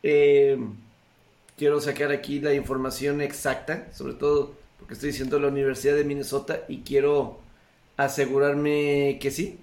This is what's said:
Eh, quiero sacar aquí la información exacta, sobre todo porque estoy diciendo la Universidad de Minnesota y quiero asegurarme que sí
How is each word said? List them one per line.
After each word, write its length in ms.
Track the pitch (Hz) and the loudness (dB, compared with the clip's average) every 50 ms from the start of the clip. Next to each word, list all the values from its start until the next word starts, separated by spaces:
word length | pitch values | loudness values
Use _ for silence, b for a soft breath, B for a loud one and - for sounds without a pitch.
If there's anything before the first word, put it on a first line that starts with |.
| - | 2
Eh, 540 | 147 147 147 143 143 143 139 139 139 139 127 120 104 101 104 - - _ _ _ _ _ _ _ _ _ _ _ _ _ | 4 4 6 6 8 8 8 6 6 4 0 -2 -8 -10 -12 -18 -20 _ _ _ _ _ _ _ _ _ _ _ _ _
quiero 240 | - 147 143 147 147 | 0 0 2 2 2
sacar 320 | - 147 139 139 147 143 | 0 -2 -4 -2 -2 -2
aquí 280 | 143 - - - 143 139 | -2 -4 -4 -6 -6 -4
la 160 | 139 147 143 | 0 0 0
información 680 | 143 131 - 135 131 131 131 127 - 131 143 143 147 | 0 0 -4 -4 -4 -4 -4 -6 -4 -2 -2 -2 -2
exacta, 680 | 143 143 143 - - 139 131 - - - 156 185 - - - | -4 -4 -6 -4 -4 -4 -4 -4 -6 -8 -8 -8 -8 -14 -16
sobre 220 | - 135 139 - | -12 -10 -10 -8
todo 400 | - - 147 147 143 135 - - - - _ _ _ | -2 0 2 2 2 0 -2 -8 -20 -20 _ _ _
porque 160 | - - 117 | -18 -18 -14
estoy 160 | 107 135 147 | -8 -6 -6
diciendo 260 | 147 135 135 131 143 | -6 -4 -4 -2 0
la 120 | 147 143 139 | 0 0 0
Universidad 440 | 139 139 139 135 131 - - 143 143 | 0 0 0 0 -2 0 0 2 2
de 100 | 147 147 | 2 2
Minnesota 580 | 143 143 143 139 - 139 139 139 - 160 - - | 0 -2 -4 -6 -4 -4 -4 -4 -4 -6 -6 -6
y 140 | - 143 127 | -10 -12 -12
quiero 580 | - - 139 139 135 143 147 143 131 117 - - b b b b b b b b b _ _ | -8 0 2 2 4 4 2 2 0 -2 -6 -16 b b b b b b b b b _ _
asegurarme 1200 | - 139 135 - 151 139 123 131 139 143 143 143 147 147 147 147 147 147 143 143 143 143 139 139 135 | -2 -2 -2 0 -2 -2 0 2 2 2 2 2 2 0 0 0 2 2 2 2 2 2 0 0 -2
que 80 | - 139 | -4 -6
sí 300 | 135 151 180 208 - - | -4 -4 -6 -6 -8 -14